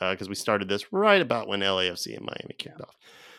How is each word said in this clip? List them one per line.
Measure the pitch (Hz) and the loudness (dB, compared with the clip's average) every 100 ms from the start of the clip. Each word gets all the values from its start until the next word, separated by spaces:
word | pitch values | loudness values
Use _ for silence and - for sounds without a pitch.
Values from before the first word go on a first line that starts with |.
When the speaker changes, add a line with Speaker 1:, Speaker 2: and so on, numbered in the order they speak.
Speaker 1:
uh, | 92 95 | -2 -2
'cause | 95 | -4
we | |
started | 101 - 104 98 | -4 0 0 2
this | 101 - | -2 -2
right | 190 214 202 | 2 6 6
about | 143 120 104 | 4 0 0
when | 101 | 0
L | 98 95 | 2 2
A | 92 | 0
F | 87 | -2
C | - - | -8 -8
and | - | -8
Miami | - - - | -8 -10 -12
kicked | - - | -14 -14
Speaker 2:
Yeah. | - | -18
Speaker 1:
off. | - - - - | -20 -20 -20 -20